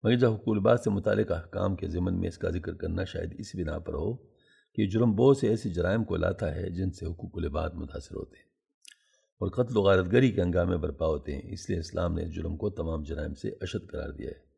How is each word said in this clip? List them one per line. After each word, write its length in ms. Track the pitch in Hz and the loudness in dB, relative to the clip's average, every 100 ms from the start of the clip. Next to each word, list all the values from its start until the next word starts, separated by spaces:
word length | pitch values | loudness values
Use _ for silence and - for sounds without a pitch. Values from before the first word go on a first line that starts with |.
مگر 160 | 113 120 | 4 4
جب 140 | 123 | 4
حقوق 160 | 107 - | 2 0
العباد 280 | 107 104 120 | 4 4 4
سے 140 | 110 | 4
متعلق 420 | 101 104 104 107 | 0 2 2 2
احکام 440 | 82 82 98 95 90 | -2 -4 -2 -2 -2
کے 120 | 85 | -2
ضمن 320 | 85 90 90 | -2 0 0
میں 80 | 87 | -2
اس 100 | 85 | -2
کا 120 | 85 | -4
ذکر 240 | 82 85 | -2 -6
کرنا 300 | 82 85 87 | -6 -4 -4
شاید 300 | 95 82 85 - | -4 -6 -8 -8
اس 160 | 107 | -10
بنا 240 | - 80 80 | -6 -4 -4
پر 160 | 82 | -6
ہو 420 | 73 101 127 - _ _ _ _ | -4 -4 -4 -12 _ _ _ _
کہ 120 | - 107 | -2 0
جرم 260 | 110 120 | 4 4
بہت 240 | 101 127 139 | 6 6 6
سے 120 | 113 | 4
ایسے 220 | 110 104 | 0 -2
جرائم 340 | 85 85 107 | -2 0 0
کو 120 | 107 85 | 0 0
لاتا 380 | 82 - 85 | 0 0 -4
ہے 160 | 80 90 | -4 -6
جن 200 | 87 95 | -2 -4
سے 160 | - 82 | -4 -8
حقوق 240 | 82 - | -8 -10
العباد 360 | - 76 73 80 | -6 -4 -2 -4
متاثر 400 | 80 - - - | -6 -10 -10 -12
ہوتے 220 | - - - | -12 -12 -16
ہیں 80 | _ _ _ _ - _ _ _ _ _ | _ _ _ _ -20 _ _ _ _ _
اور 100 | 98 | -4
قتل 260 | 127 120 113 | 0 2 4
و 60 | |
غارت 300 | 98 95 90 | 6 6 6
گری 180 | 117 131 | 4 4
کے 120 | 95 | 4
ہنگامے 340 | 90 87 87 87 | 2 2 2 0
برپا 300 | 76 69 80 | -2 -2 0
ہوتے 280 | 76 - | 0 -4
ہیں۔ 180 | 71 - | -8 -8
اس 180 | 95 - | -12 -4
لیے 80 | 87 | -4
اسلام 360 | 82 85 87 | -4 -2 -2
نے 80 | 80 | -2
اس 120 | 85 | -4
جرم 220 | 82 80 82 | -6 -6 -4
کو 140 | 104 | -4
تمام 320 | - 80 80 | -4 -4 -4
جرائم 320 | 73 73 76 | -6 -6 -6
سے 140 | 73 - | -6 -8
اشد 420 | - 95 - - | -8 -8 -8 -8
قرار 180 | 73 71 | -8 -8
دیا 220 | 71 - | -8 -10
ہے۔ 100 | - _ | -12 _